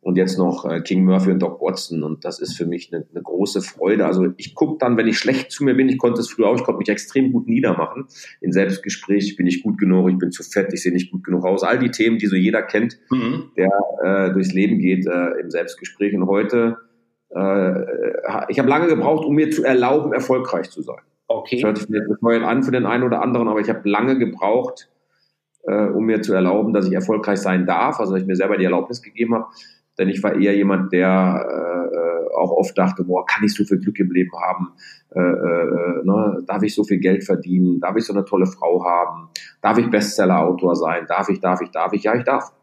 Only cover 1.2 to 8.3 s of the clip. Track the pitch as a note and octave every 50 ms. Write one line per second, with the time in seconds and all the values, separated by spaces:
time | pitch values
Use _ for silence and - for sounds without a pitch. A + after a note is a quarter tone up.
1.2 | F#2 G2 F#2 F2+ F2+ D#2+ - - D2 E2+ F#2+ - - - E2+ D#2+ D2+ D2+ D#2 D2+
2.2 | - - - - - D2+ - - F2 E2+ E2+ F2 - _ - E2 E2 _ _ E2+
3.2 | - - - F2 G2 G2+ - G2+ - - - - - F#2+ G#2+ - G2 - F2+ F#2
4.2 | F#2 F2+ F2+ - - - - - D#3 D3 D#3 - C3+ B2 B2 A2+ A2+ A2+ G#2+ -
5.2 | - - C3+ C3+ C3 - - - C#3+ C3+ C3 C3 C3 C3 C3 C3 - A#2+ A#2+ A#2+
6.2 | A#2 - - - A2+ G2+ A#2 B2 B2+ - A2+ - - - G#2 G#2 - - - C#3
7.2 | C3 C3+ C3 A#2+ - - A2+ A#2+ C3 A2+ F2 E2 E2 - - B2+ C3+ _ - -
8.2 | - -